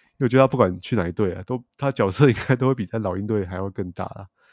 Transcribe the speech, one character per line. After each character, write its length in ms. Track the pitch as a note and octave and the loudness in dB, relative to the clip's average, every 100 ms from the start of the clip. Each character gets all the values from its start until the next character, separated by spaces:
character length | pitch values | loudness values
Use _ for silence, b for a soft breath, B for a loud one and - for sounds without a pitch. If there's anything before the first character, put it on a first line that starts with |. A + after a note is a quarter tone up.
| b - | b -4
为 80 | B2+ | 2
我 20 | |
觉 80 | B2+ | 4
得 80 | |
他 40 | C3+ | 4
不 100 | C3 | 4
管 240 | G2 F2+ | 2 0
去 160 | - A2+ | -4 -2
哪 100 | F2 | -2
一 60 | |
队 200 | F2+ G2 | -2 -2
啊， 100 | E2+ | -4
都， 200 | F#2 B2+ - _ | -8 -10 -10 _
他 160 | C#3 | -4
角 180 | C3 G2 | 0 0
色 180 | F#2+ C#3+ | 4 4
应 60 | A2 - | 4 0
该 100 | B2+ | 2
都 100 | C3 | 2
会 80 | B2+ | 0
比 100 | F#2 | -4
在 140 | A2+ | -4
老 160 | G#2 F2+ | -4 -4
鹰 100 | G#2 | -2
队 200 | G#2+ F2+ | -2 -2
还 100 | F#2 | -6
要 140 | G2 | -6
更 240 | F#2+ F2+ | -6 -8
大 100 | F2+ | -8
啦。 240 | F#2+ - F#2+ b b | -10 -10 -18 b b